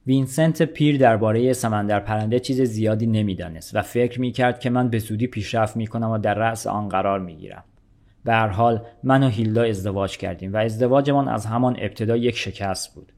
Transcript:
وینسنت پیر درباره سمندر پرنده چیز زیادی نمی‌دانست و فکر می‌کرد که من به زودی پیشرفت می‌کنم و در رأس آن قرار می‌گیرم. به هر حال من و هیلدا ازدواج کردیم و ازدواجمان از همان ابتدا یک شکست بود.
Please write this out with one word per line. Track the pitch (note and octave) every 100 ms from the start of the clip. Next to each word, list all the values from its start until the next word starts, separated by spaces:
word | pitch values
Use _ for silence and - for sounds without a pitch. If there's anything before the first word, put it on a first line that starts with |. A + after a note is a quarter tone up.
| C3
وینسنت | C3+ C3+ - D#3+ D#3+
پیر | D#3+ - D3 C#3
درباره | B2 G#2+ A2 A2+ B2+
سمندر | B2 A#2 G#2 G2+ G2+
پرنده | G2+ G#2+ G#2+ B2
چیز | C3 C3
زیادی | B2 G#2+ G#2+ G#2+ A2+
نمی‌دانست | A2 G#2 F2+ E2+ D#2+ - G#2+
و |
فکر | - A#2+ A#2+ A#2+
می‌کرد | B2 B2 B2 A#2+
که | B2
من | B2 B2
به | A2
زودی | A2 G#2+ A#2+
پیشرفت | A2 - A2+ G#2+ A2+
می‌کنم | A2 A#2 A2
و | A2
در | G#2
رأس | G#2 A2+ A2+ G2+
آن | G2+ G2+
قرار | F#2 G2 G2
می‌گیرم. | F2+ D#2+ F#2+ F#2+ - _ _ _ _ _
به | A#2
هر | A2+ G#2+
حال | F#2+ A#2 A2 - -
من | C3 C3+
و | C3+
هیلدا | A2 A2 A2
ازدواج | A#2 G2 G2+ G2 F#2+ -
کردیم | F#2 F2 F#2+
و | G#2+
ازدواجمان | A2+ A2 B2 C#3 C#3+ C#3 C3+
از | A2+ G#2+
همان | A#2 B2+ B2
ابتدا | G#2 - A2 A#2
یک | A#2+ A2+
شکست | F#2+ - G2 F#2 - -
بود. | -